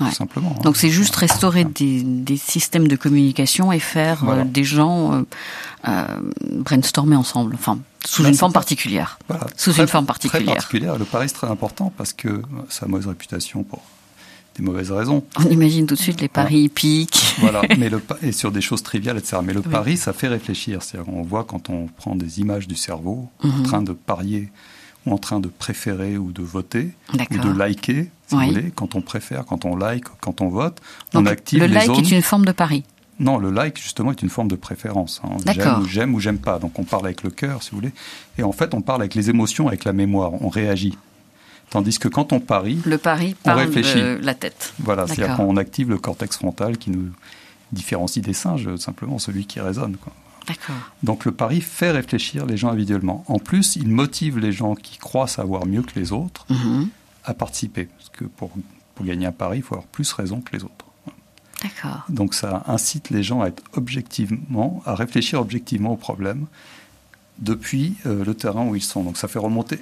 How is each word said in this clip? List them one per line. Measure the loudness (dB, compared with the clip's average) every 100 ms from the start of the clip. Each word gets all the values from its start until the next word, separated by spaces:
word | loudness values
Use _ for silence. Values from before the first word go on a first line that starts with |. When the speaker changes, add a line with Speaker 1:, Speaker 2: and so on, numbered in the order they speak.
Speaker 1:
Ouais. | -2
Speaker 2:
tout |
simplement, | 0 -4 -2 -2 2
hein. |
Speaker 1:
Donc | 4 6
c'est | 4
juste | 4 4
Speaker 2:
Voilà. | 4 4
Speaker 1:
restaurer | 4 4 4 4
des, | 2 2 2
des | 0 0 0 -2
systèmes | 0 -2 2 4 4
de | 4
communication | 6 6 6 4 2 4 4
et | 2
faire, | 2 0 2 2
euh, | 2
Speaker 2:
Voilà. | 2
Speaker 1:
des | 2 2
gens, | 4 4 4 4 4
euh, | 2 0 -6 -12 -12 -14 -8 -2
euh, | -2 -2 -4 -6 -6 -4
brainstormer | -4 2 2 4 4 6 6
ensemble, | 4 0 -2
enfin, | -2 -2 -2 -6 -12
sous | -2 4
Speaker 2:
Bah, | 6
Speaker 1:
une |
Speaker 2:
c'est | 6
Speaker 1:
forme | 6
Speaker 2:
ça. | 4
Speaker 1:
particulière. | 2 0 0 0 -2 -6 -6
Speaker 2:
Voilà. | -6 -6 0
Speaker 1:
Sous | 2
Speaker 2:
Très, | 6
Speaker 1:
une | 6
forme | 4 2
Speaker 2:
très | 0 0
Speaker 1:
particulière. | 0 2
Speaker 2:
particulière. | 0 0 -2 0 -2
Le |
pari, | -2 -2 -2
c'est |
très | -2 -4
important | -2 -4 -4 -4 -4
parce | -8
que | -4 -4 -4 -6 -12 -10
ça | -8 -4
a |
mauvaise | -2 -2
réputation | -6 -8 -8 -6 -6
pour | -8 -12 -18 -20 _ -20 -20 -20 _ -6
des |
mauvaises | -4 -4 -2
raisons. | -2 0 0 -2 2
Speaker 1:
On | 4
imagine | 6 6 4 2
tout | 2
de |
suite | 0 0
les | -2
Speaker 2:
Voilà. | 0 4
Speaker 1:
paris | 6
hippiques. | 4 4 2 4 2 2 2 4
<laughs> |
Speaker 2:
Voilà, | 4 4 4 4
mais | 4
le | 0
pa-, | -4 -4
et | -2
sur | -2 -2
des | 0
choses | 0 -2
triviales, | -2 -4 -2 -4
et |
cetera. | -2 -2
Mais | 0
le | -2
Speaker 1:
Oui. | 0
Speaker 2:
pari, | 0 2 0
ça | -2
fait | -2 -2
réfléchir. | -2 -4 -6 -6 -6
C'est-à-dire, | -8 -10 -8
on | -6
voit | -4 -4
quand | -4 -8 -6
on | -6 -8
prend | -10 -6
des | -4 -4 -2
images | -2 -2 -4
du | -6
cerveau | -6 -6 -6 -6 -10 -2
en | 0
Speaker 1:
Mhm. | 2
Speaker 2:
train | 0 0
de | -2
parier | -4 -4 -4 -2 -4 -6 -14 -20 -20 -20 _ -2
ou |
en | -2
train | 0 -2
de | -2
préférer | -6 -8 -6 -4 -4 -4 -4
ou | -6
de | -6
voter | -6 -6 -4 -4 -4 -8 -4
ou | -2
Speaker 1:
D'accord. | -2 0
Speaker 2:
de | 2
liker, | 2 2 0 0 0 -2 -8 0
si | 2
Speaker 1:
Oui. | 4
Speaker 2:
vous |
voulez. | 2 -2 -4
Quand | -4
on | -4
préfère, | -4 -8 -6 -8
quand | -6 -4
on | -2 -2
like, | -2 -2 -6 -10
quand | -8 -2
on | -2
vote, | 0 -2 -4 -16 -20 0
Speaker 1:
Donc, | 4
Speaker 2:
on | 4
active | 2 2 4
Speaker 1:
le | 6
Speaker 2:
les |
Speaker 1:
like | 6 6
Speaker 2:
zones. | 6
Speaker 1:
est | 6
une | 6
forme | 6 6
de | 6
pari. | 4 2 0 -2 _ _ 0
Speaker 2:
Non, | 2 4
le | 2
like, | 2 0 -4
justement, | -8 -2 -2
est | 0
une | -2
forme | -2 -2
de | -2
préférence, | -6 -8 -4 -2 -2 -6
hein. | -6 -2
Speaker 1:
D'accord. | 0 2
Speaker 2:
J'aime | 4 4
ou | 2
j'aime | 0 0
ou | 2
j'aime | 0 0
pas. | 0 -2
Donc, | -4 -6
on |
parle | -2 -2 -2
avec | -6
le | -8
cœur, | -4 -4 -4
si | -8
vous | -6
voulez. | -8 -8 -16 -18 -10 -2
Et |
en | -2
fait, | 0 0
on | 0
parle | 0 0
avec | 0 0
les | 4
émotions, | 4 2 2 0
avec | 0
la | 0
mémoire. | 2 2 2 0 -2
On | -2
réagit. | 0 0 2 0 -4 _ _ _ _ -20 -20 _
Tandis | -2 0 0
que | 0
quand | 0 2
on | 0
parie, | 2 0 0 -2
Speaker 1:
Le | 0 2
pari | 2 0 0 0
Speaker 2:
on |
Speaker 1:
parle | 2 4
Speaker 2:
réfléchit. | 4 2 4 4
Speaker 1:
de | 2 0
la | -2
tête. | -2 -6 -8 -10 -4
Speaker 2:
Voilà, | 0 0 0
c'est-à-dire | 0 0
Speaker 1:
D'accord. | 2 2
Speaker 2:
qu'on | 2
active | 0 -2 0
le | 0
cortex | -2 -6 -6 -4
frontal | -4 -2 -4 -2
qui | -4
nous | -4 -4 -10 -20 -20 -20 -20 _
différencie | -10 -4 -2 -2 -2
des | -2
singes, | -2 -2 -2 -4 -6
simplement | -8 -10 -8 -6
celui | -4 -6 -6
qui | -6
raisonne, | -6 -4 -4 -6
quoi. | -12 -20 -20 -16 -12
Speaker 1:
D'accord. | -10 -10 -12 -14 -6
Speaker 2:
Donc | -4 -2
le | -4
pari | -2 0 0
fait | -2 -2 0
réfléchir | 0 0 -4 -4 -6 -4
les | -2
gens | 0
individuellement. | 0 0 0 0 -4 -4
En | -4
plus, | 0 2 2 0
il | 2
motive | 2 2 0 -2 0
les | 0
gens | 0 -2
qui | -4 -8 -18
croient | -4 -2 -2
savoir | -4 -4 -2 0
mieux | -2
que | -2 -4
les | -4
autres | -4 -6 -8 -4
Speaker 1:
Mhm. | 0 0 0 -2 -6 _ _
Speaker 2:
à | -10
participer. | -6 -6 -6 -6 -6 -8
Parce | -12 -20
que | -12
pour, | -12 -10 -12 -12 -14 -20 _
pour | -8 -6
gagner | -2 -4
un |
pari, | -4 -4 -4
il |
faut | -6
avoir | -10 -10
plus | -6 -6
raison | -4 -6 -6
que | -8 -10
les |
autres. | -12 -16 -20 _ -20 -20 _ _ _ -10
Speaker 1:
D'accord. | -10 -8 -8 -8 -6
Speaker 2:
Donc | -2 -2
ça | -2 -4 -4 -2
incite | -2 -2 -4 -4
les | -2
gens | 0 0
à | -2
être | -4 -8
objectivement, | -6 -4 -6 -6 -6 -4 -4 -4 -2 -2 -4
à | -6
réfléchir | -4 -2 0 0 -2
objectivement | -2 -6 -4 -2 -2
aux | -4
problèmes | -6 -6 -6 -6 -8 -12 -20 -20 -20 _ _ _ _ -8
depuis, | -4 -4 -2 -2 -2 -4 -4
euh, | -2
le | -2
terrain | -2 -4 -2 -2
où | -2
ils |
sont. | -4 -4
Donc | -6 -6
ça | -6
fait | -4
remonter | -2 -2 -4 -6